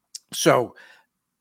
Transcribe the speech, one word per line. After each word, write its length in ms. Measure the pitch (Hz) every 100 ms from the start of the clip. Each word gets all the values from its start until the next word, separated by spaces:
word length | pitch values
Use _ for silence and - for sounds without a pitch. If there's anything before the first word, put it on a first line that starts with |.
| _ - -
so 420 | - 160 131 110 - - - _ _ _ _